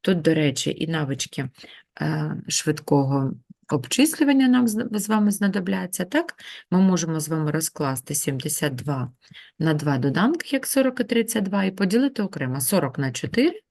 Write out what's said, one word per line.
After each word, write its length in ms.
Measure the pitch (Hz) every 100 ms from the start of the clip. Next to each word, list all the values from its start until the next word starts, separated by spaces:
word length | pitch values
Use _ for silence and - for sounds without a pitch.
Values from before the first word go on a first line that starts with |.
Тут, 200 | - 180
до 120 | 156
речі, 420 | 156 151 139 151 -
і 100 | 156
навички, 600 | 160 139 135 - - 131 _ - - _ -
е, 400 | 156 156 151 - -
швидкого 840 | - - 151 - 143 135 139 135 - _ - _
обчислювання 800 | 147 120 - 311 - 285 269 254
нам 200 | 247 233
з, 200 | 214 -
з 180 | 208 202
вами 220 | 220 208
знадобляться, 720 | 196 202 196 185 190 180 - 180
так? 300 | 302 339 - - - _
Ми 80 | 180
можемо 400 | 190 175 165 160
з 100 | 156
вами 220 | 160 151
розкласти 640 | 156 160 - 143 131 - 147
сімдесят 600 | - 135 147 - 147 127
два 360 | 127 135 123 _ _ - - _
на 140 | 160
два 240 | 151 147 135
доданки, 520 | 135 156 226 330 -
як 160 | 269 -
сорок 320 | 277 262 254
і 40 |
тридцять 400 | 240 233 226 220
два, 200 | 190 196
і 80 | 190
поділити 520 | 190 190 220 269 269
окремо 380 | 196 - 131 127
сорок 380 | 131 196 139 135
на 120 | 135
чотири 480 | 123 - - 302 - _